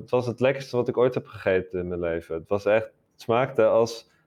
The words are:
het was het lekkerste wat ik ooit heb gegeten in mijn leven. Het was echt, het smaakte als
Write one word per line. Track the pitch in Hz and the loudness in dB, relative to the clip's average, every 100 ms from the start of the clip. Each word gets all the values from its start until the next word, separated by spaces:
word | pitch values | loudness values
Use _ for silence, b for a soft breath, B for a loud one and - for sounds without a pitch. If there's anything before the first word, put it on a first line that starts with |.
het | 117 | -2
was | 123 120 | -2 -2
het | 110 | 0
lekkerste | 123 139 - 123 | 0 0 -4 -4
wat | 123 | -2
ik | 117 | 2
ooit | 127 | 2
heb | 120 - | 0 -8
gegeten | 107 104 92 90 92 | -6 0 0 0 -6
in | 90 | -6
mijn | 87 | -4
leven. | 85 82 - 82 | -4 -4 -6 -8
Het | 80 | -4
was | 101 101 | -2 2
echt, | 110 110 | 0 0
het | _ _ - | _ _ -12
smaakte | - 117 135 135 110 | -2 0 0 2 4
als | 107 117 - - _ | 4 2 -2 -16 _